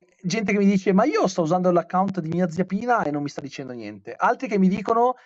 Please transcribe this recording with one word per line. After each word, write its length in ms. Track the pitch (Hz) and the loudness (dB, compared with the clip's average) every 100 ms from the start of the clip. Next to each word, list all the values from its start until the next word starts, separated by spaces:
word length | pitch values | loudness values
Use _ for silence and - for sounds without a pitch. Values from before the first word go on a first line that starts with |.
| _ _ | _ _
gente 300 | 180 220 208 | -4 -2 0
che 60 | 202 | 2
mi 80 | 202 | 4
dice: 260 | 196 202 | 4 2
"Ma 120 | 190 | 2
io 220 | 262 440 220 | 4 2 0
sto 140 | - | 0
usando 280 | 156 185 180 | 0 2 2
l'account 500 | 175 165 180 196 190 | 2 2 0 0 -2
di 80 | 156 | -4
mia 180 | 170 180 | -2 -2
zia 140 | 160 | -2
Pina 380 | 180 196 240 226 | -4 -2 0 0
e 60 | 156 | 0
non 120 | 147 | -2
mi 60 | 143 | -6
sta 120 | - | -8
dicendo 320 | 139 - 131 | -12 -12 -12
niente." 420 | 120 104 104 117 - | -10 -12 -14 -14 -2
Altri 320 | 196 240 240 | 0 0 -2
che 100 | 208 | 2
mi 100 | 185 | 2
dicono 460 | 196 196 226 240 247 | 2 -2 2 0 -2